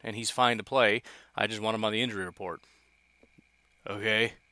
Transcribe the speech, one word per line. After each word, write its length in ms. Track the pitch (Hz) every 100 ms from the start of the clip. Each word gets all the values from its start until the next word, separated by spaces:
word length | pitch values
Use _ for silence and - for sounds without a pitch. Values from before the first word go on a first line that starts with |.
and 120 | 113 107
he's 160 | 113
fine 260 | - 123 117
to 60 |
play. 400 | 104 135 113 107 - - - -
I 100 | 107
just 160 | 110
want 140 | 107 110
him 100 | 107
on 60 |
the 100 | 107
injury 240 | 123 101 92
report. 360 | 90 95 82 _ _ _ _ _ _ _ _ _ _ _ _ -
Okay. 460 | 104 107 107 117 - _